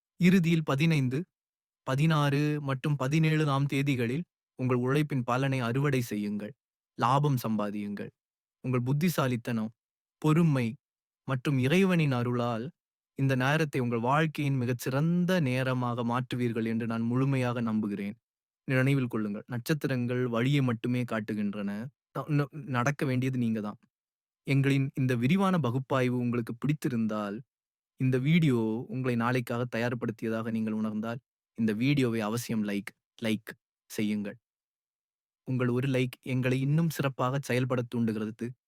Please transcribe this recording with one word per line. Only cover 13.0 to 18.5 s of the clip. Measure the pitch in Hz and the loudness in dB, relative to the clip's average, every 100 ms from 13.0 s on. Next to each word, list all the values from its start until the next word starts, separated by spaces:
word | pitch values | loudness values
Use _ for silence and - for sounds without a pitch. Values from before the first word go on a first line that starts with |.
| _ - | _ -2
இந்த | 135 | 2
நேரத்தை | 127 131 156 151 139 | 2 2 2 0 -2
உங்கள் | 120 117 | -2 0
வாழ்க்கையின் | 117 147 160 151 143 135 | 2 2 2 -2 -2 0
மிகச்சிறந்த | 120 123 143 135 165 175 175 185 | 0 -2 -2 0 2 2 2 2
நேரமாக | 131 127 131 127 120 120 | 2 0 0 0 -2 -2
மாற்றுவீர்கள் | 117 123 127 127 120 113 113 | -2 -2 -2 -2 -2 -2 -2
என்று | 113 117 | -2 -2
நான் | 113 | -2
முழுமையாக | 117 127 135 135 123 120 | 0 0 2 0 0 -2
நம்புகிறேன். | 113 110 104 101 101 110 _ _ _ | -2 0 -2 -4 -6 -10 _ _ _